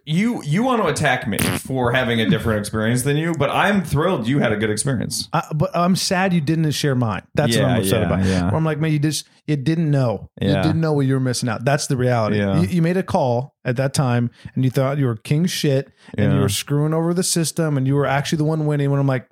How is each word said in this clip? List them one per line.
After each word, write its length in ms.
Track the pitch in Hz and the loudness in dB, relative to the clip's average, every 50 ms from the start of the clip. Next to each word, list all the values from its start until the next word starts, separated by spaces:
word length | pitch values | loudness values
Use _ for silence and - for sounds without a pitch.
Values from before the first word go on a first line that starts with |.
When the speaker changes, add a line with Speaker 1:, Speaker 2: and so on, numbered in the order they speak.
| _ | _
Speaker 1:
you, 380 | 147 156 170 208 233 240 - - | -2 0 0 0 0 -2 -4 -4
you 180 | 147 147 190 | -2 0 0
want 220 | 233 262 254 233 202 | 2 2 2 2 2
to 40 | 160 | 0
attack 400 | 143 - 160 139 127 123 - 113 | 0 0 0 0 0 0 -2 -4
me 120 | 98 - | -2 -2
for 520 | 85 90 92 85 - - 135 131 123 117 | -2 -2 -2 -4 -6 -6 -4 -2 0 0
having 300 | 123 131 120 117 117 113 | 0 0 0 0 0 0
a 80 | 113 - | 2 2
different 300 | - 110 101 113 110 104 | 0 0 0 0 -2 -2
experience 420 | 101 - - 110 107 110 123 127 | -2 -4 -4 -2 0 0 0 0
than 160 | 117 143 143 147 | 0 0 -2 0
you, 160 | 160 170 170 | -2 -2 -2
but 160 | 147 143 139 | -2 -2 -2
I'm 340 | - 131 165 190 208 202 165 | 0 0 0 2 0 0 -2
thrilled 440 | 151 143 139 160 185 190 143 110 113 | -2 -2 0 0 0 0 -2 -2 0
you 100 | 139 143 | 0 0
had 140 | 143 123 107 | 2 0 0
a 40 | 101 | 0
good 120 | 107 107 | -2 -2
experience. 600 | 107 107 - 143 135 104 - - - - - - - | -2 -2 -2 -2 -2 -2 -4 -4 -6 -8 -8 -4 -4
Speaker 2:
I, 140 | 160 - - - | -4 -4 -2 -4
but 200 | 151 170 185 - | -2 -2 -2 0
I'm 200 | 165 175 180 190 | 0 0 2 0
sad 360 | 151 - - 196 180 185 196 | 0 0 -2 -2 0 0 0
you 100 | 175 175 | 0 0
didn't 280 | 147 143 160 160 160 151 135 | 0 0 0 0 0 0 0
share 200 | - - 147 135 | 0 0 0 0
mine. 300 | 123 123 110 101 82 - _ _ | 2 0 0 -2 -6 -8 _ _
That's 240 | - 147 120 117 113 | -2 0 2 2 2
what 80 | 107 | 2
I'm 60 | - | 2
Speaker 1:
Yeah, 60 | 90 92 | 2 0
Speaker 2:
upset 220 | 95 95 98 - | 0 0 0 0
Speaker 1:
yeah, 40 | 87 | 0
Speaker 2:
about. 200 | 85 92 95 95 | 0 0 0 2
Speaker 1:
yeah. 180 | 95 95 90 87 | 2 2 2 0
Speaker 2:
Where 100 | 87 - | 0 0
I'm 100 | 160 160 | 0 0
like, 120 | 160 151 147 | 0 0 0
"Man, 120 | 156 160 | 0 0
you 80 | 151 151 | 0 0
just, 280 | 143 156 143 - - _ _ _ _ - | 0 -2 -2 -4 -10 _ _ _ _ -4
you 80 | 151 | -4
didn't 340 | 143 127 151 165 165 170 151 | -2 0 0 0 0 2 2
know. 400 | 143 139 131 120 104 95 - - _ - | 2 2 2 2 0 -2 -6 -14 _ -2
You 100 | - 98 | 0 2
Speaker 1:
Yeah. 120 | 98 95 | 2 4
Speaker 2:
didn't 200 | 95 - 151 160 | 2 2 2 2
know 120 | 160 156 151 | 2 2 2
what 140 | 143 139 131 | 2 2 2
you 80 | 135 | 2
were 40 | 135 | 2
missing 300 | 131 127 120 - - 123 | 0 0 -2 -2 -2 -2
out." 160 | 110 - 117 135 | -2 0 0 0
That's 160 | 139 147 - - | 0 0 0 -2
the 80 | 143 | -2
reality. 420 | 120 123 123 123 117 110 104 104 104 | 0 2 2 2 2 2 2 2 2
Speaker 1:
Yeah. 220 | 101 98 98 - | 2 2 2 2
Speaker 2:
You, 80 | 175 95 | 2 2
you 140 | 180 175 | 2 2
made 160 | 160 165 180 190 | 2 2 2 0
a 60 | 185 | -2
call 520 | - - 185 147 127 120 120 131 - _ _ _ | 0 0 0 0 2 0 -2 -2 -6 _ _ _
at 140 | 127 123 123 | -4 -2 -2
that 160 | 135 139 - | -2 -2 0
time, 360 | - 147 127 120 120 120 117 - - - - - | 0 0 2 2 2 0 -2 -4 -8 -20 -10 -4
and 100 | 123 131 | -2 -2
you 40 | 131 | 0
thought 280 | - 143 131 131 139 151 | 0 0 -2 0 0 0
you 80 | 139 | 0
were 100 | 123 117 | -2 -2
king 300 | 104 _ - 147 151 170 | -4 _ -2 0 0 0
shit, 440 | 185 - - - 151 135 131 139 - _ _ - - - - | 0 -2 0 0 2 2 0 -2 -4 _ _ -20 -14 -2 0
and 160 | 135 139 139 | 0 2 2
you 40 | 135 | 2
Speaker 1:
Yeah. 40 | 135 | 2
Speaker 2:
were 60 | 135 | 0
screwing 440 | 101 - - - 143 147 147 156 156 | 0 -4 -4 -2 0 0 0 0 0
over 200 | 160 165 170 175 | 0 0 0 0
the 100 | 175 185 | 0 0
system, 540 | - - 170 165 143 - - 165 156 147 135 | 0 0 0 -2 -2 -2 -2 -2 0 0 0
and 100 | 131 131 | 2 2
you 80 | 139 | 2
were 100 | 143 143 | 2 2
actually 340 | 131 135 139 143 - - 156 | 2 0 0 0 -2 -2 0
the 40 | 151 | 0
one 220 | 151 160 160 151 | 0 0 0 0
winning. 260 | 151 147 143 143 139 | 0 0 0 0 0
When 80 | 139 139 | 0 2
I'm 80 | 139 139 | 2 0
like, 200 | 131 127 123 _ | 0 -2 -4 _